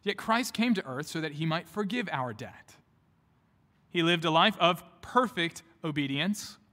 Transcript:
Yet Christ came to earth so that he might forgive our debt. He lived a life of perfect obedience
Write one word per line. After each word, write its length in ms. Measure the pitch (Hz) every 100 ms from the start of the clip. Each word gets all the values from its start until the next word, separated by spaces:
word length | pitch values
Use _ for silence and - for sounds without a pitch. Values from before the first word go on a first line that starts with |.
Yet 140 | 202 196
Christ 380 | - 226 240
came 200 | - 240
to 100 | 196
earth 220 | 131 127 160
so 140 | 165
that 120 | 156
he 140 | 147 160
might 220 | 160 165
forgive 400 | 208 202 247 202
our 220 | 143 127
debt. 420 | 107 - - - - _ _ _ _ _ _ _ _ _ _ _
He 120 | 175
lived 220 | 165 175
a 60 | 170
life 260 | 160 202 208
of 240 | 170 175 - _
perfect 640 | - 247 240 - 170 - - _
obedience 760 | 165 151 139 139 180 208 - - _